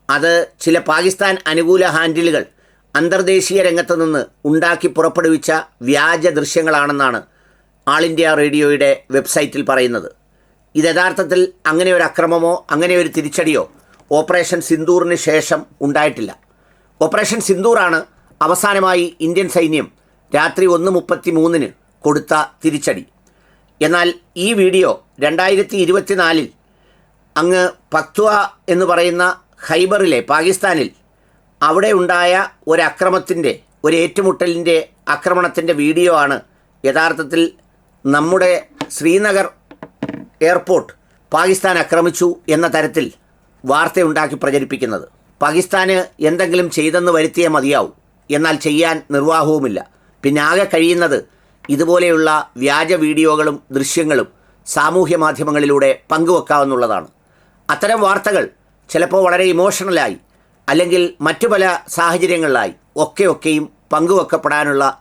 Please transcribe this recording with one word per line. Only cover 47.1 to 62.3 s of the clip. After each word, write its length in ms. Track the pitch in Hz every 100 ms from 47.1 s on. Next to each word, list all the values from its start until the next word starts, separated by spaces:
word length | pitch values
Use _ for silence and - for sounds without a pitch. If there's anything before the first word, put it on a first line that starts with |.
| 160
വരുത്തിയേ 320 | 156 - 170
മതിയാവൂ, 360 | 151 135 139 90 - _ _ - 147
എന്നാൽ 200 | 160 151 160
ചെയ്യാൻ 300 | 151 165 160 -
നിർവാഹവുമില്ല. 640 | 143 147 160 151 156 131 92 - _ _ -
പിന്നെ 180 | 139 147 147
ആകെ 160 | 180 196
കഴിയുന്നത് 460 | 165 165 175 165 131 - _ _ _ -
ഇതുപോലെയുള്ള 540 | 143 165 175 175 160 156 156 - 120
വ്യാജ 300 | 135 143 160 180
വീഡിയോകളും 520 | 156 151 160 151 151 143 - 135
ദൃശ്യങ്ങളും 520 | 139 - 156 139 - _ _ _ -
സാമൂഹ്യ 420 | 156 151 175 160 170
മാധ്യമങ്ങളിലൂടെ 680 | 156 139 151 147 143 143 135 131 -
പങ്കുവെക്കാവുന്നതാണ്. 960 | 156 165 170 - 147 139 127 117 98 - _ _ _ _ _ -
അത്തരം 260 | 147 202 226 196
വാർത്തകൾ 380 | 196 208 190 101 _ _ _ -
ചിലപ്പോൾ 280 | 160 175 185 185
വളരെ 200 | 180 185
ഇമോഷണലായി 600 | 175 196 - 190 170 123 95 _ _ _ _ -
അല്ലെങ്കിൽ 320 | 151 175 180 175 - 151
മറ്റു 200 | 160 233
പല 120 | 202 185 170 - -
സാഹചര്യങ്ങളിലായി 760 | 170 170 180